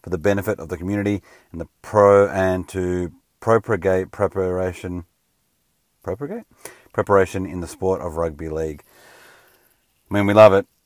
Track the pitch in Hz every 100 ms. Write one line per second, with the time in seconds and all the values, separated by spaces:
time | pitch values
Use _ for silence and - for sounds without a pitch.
0 | - 90 90 98 101 101 80 87 90 101
1 | 101 98 - - _ 82 85 _ - 110
2 | 101 101 101 95 95 92 90 95 90 90
3 | 87 - _ _ - 113 - 101 95 92
4 | 95 - 98 98 92 92 92 87 92 90
5 | 82 _ _ _ _ _ _ _ _ _
6 | 95 92 143 226 - _ - - _ -
7 | 104 101 95 95 92 90 85 - 95 95
8 | 87 80 82 73 80 78 80 76 _ _
9 | - - - - _ _ _ _ _ _
10 | - 101 101 104 107 98 - _